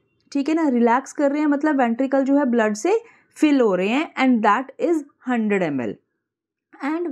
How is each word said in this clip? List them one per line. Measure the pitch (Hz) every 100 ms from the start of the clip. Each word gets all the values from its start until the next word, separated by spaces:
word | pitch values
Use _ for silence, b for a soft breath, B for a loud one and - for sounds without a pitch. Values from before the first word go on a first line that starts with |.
| _ _ _
ठीक | 277 277
है |
ना, | 320 311
रिलैक्स | 247 233 247 269
कर | - 285
रहे | 294
हैं | 302
मतलब | 285 311 269
वेंट्रिकल | 233 226 269 269
जो | 269 277
है | 269
ब्लड | 233 214 208
से | 339 440 - b b -
फिल | 302 277
हो | 226
रहे | 180 196
हैं | 262 339 -
and | 262 240
that | 220 220 262 - 302
is | 320 - _ 254
हंड्रेड | 240 214 196
एमएल। | 165 135 110 - _ _ _ _ _ _ _ -
And | 277 320 349